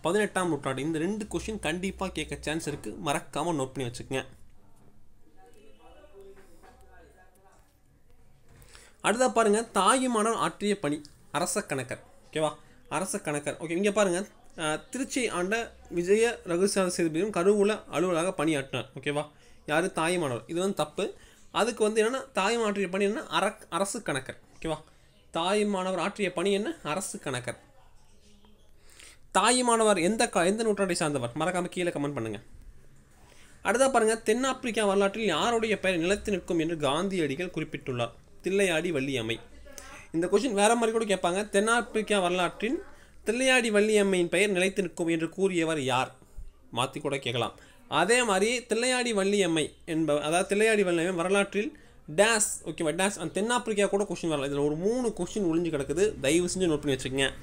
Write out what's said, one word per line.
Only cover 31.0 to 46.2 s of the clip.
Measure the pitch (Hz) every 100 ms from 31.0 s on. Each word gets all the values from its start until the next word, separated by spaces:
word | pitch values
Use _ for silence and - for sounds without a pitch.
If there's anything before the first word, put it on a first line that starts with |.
| 160 143 120 151
மறக்காம | 160 180
கீழே | 175 185 175
கமெண்ட் | 156 143
பண்ணுங்க. | 139 110 104 - - - - - - - - - - - -
அடுத்தா | - 220 269
பாருங்க, | 240 220 226
தென்னாப்பிரிக்கா | - 226 262 254 247 220
வரலாற்றில் | 208 196 196 214 214
யாருடைய | 156 202 233 220 196
பெயர் | 190 180
நிலைத்து | 170 202 -
நிற்கும் | 190 - 170
என்று | 160 165
காந்தியடிகள் | 143 147 196 190 151 135 139
குறிப்பிட்டுள்ளார்? | - 151 143 - 123 117 - - -
தில்லையாடி | 180 196 196 160 180
வள்ளியம்மை. | 151 139 131 110 113 - - - - - - -
இந்த | 320 175
கொஸ்டின் | 269 254
வேற | 196 208
மாதிரி | 233 226
கூட | 226
கேட்பாங்க. | 220 185 180 185 208
தென்னாப்பிரிக்கா | 196 214 240 214 220 208 202
வரலாற்றின் | 180 180 170 - 220 339 - - - - -
தில்லையாடி | 233 262 254 233
வள்ளியம்மையின் | 208 214 214 196 185 175
பெயர் | 175 208
நிலைத்து | 180 185 190
நிற்கும் | 175 - 165
என்று | 165 160
கூறியவர் | 175 196 180 160 160
யார்? | 131 123 127 -